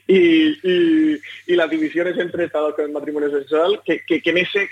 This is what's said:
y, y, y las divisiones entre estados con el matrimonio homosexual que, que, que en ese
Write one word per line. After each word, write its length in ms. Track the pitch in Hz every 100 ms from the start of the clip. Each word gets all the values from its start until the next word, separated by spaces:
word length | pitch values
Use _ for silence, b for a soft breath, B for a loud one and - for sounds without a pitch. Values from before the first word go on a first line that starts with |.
| -
y, 440 | 190 170 160 156 147 185
y, 540 | 180 165 156 156 147 B B -
y 80 | 175
las 120 | 160
divisiones 480 | 160 156 156 175 175
entre 280 | 175 175 165
estados 300 | 156 151 151
con 100 | 151
el 60 |
matrimonio 340 | 147 147 147 147
homosexual 540 | 143 139 156 175 214
que, 220 | - 151 -
que, 140 | 160
que 80 | 175
en 80 | 170
ese 320 | 180 202 190